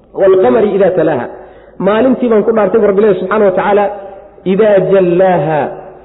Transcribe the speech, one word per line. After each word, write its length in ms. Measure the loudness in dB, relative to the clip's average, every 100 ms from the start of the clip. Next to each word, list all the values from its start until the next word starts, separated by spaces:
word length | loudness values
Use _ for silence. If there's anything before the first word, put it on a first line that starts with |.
| _
"Waalqamari 540 | -2 2 2 2 2 0
idaa 200 | 0 0
talaaha." 360 | 0 -2 -2 -6 -14 -20 -20 -20 -6
Maalintii 520 | -2 0 0 0 0
baan 140 | 0
ku 80 | 0
dhaartay 280 | 0 0 2
bu 60 | 2
Rabbi 140 | 2
Ilaahi 180 | 2 0
subxaanahu 300 | -2 0 0
wa 60 | 0
tacaala, 280 | 0 0 -2 -6 -16 -20 -20 -10
"idaa 340 | -2 0 2 2
jallaaha." 800 | 2 2 2 2 2 0 -2 -2 -4 -8 -18 -20